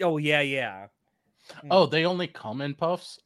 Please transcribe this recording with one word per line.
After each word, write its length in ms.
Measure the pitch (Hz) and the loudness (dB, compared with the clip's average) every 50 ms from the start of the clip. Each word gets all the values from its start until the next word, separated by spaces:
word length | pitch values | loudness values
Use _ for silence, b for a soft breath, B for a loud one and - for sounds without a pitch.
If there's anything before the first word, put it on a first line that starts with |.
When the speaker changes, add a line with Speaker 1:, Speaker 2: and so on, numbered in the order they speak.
Speaker 1:
Oh, 140 | 190 170 160 | 0 0 0
yeah, 240 | 151 151 151 151 147 | 0 0 2 2 2
yeah. 460 | 143 139 139 135 123 110 95 95 98 104 _ _ _ _ _ _ _ _ _ B B B B | 2 0 -2 -4 -4 -4 -8 -10 -16 -18 _ _ _ _ _ _ _ _ _ B B B B
Mm. 120 | B B 147 | B B 4
Speaker 2:
Oh, 160 | 175 190 170 | 6 6 6
they 200 | 123 151 160 160 | 6 4 2 2
only 220 | 175 185 180 180 - | 2 0 0 -4 -6
come 340 | - - - 110 110 135 | -8 -10 -10 -8 -6 -6
in 120 | 139 143 143 | -6 -6 -4
puffs? 440 | - 165 165 180 180 - - - - _ | -2 -2 -2 -2 -2 -6 -14 -20 -10 _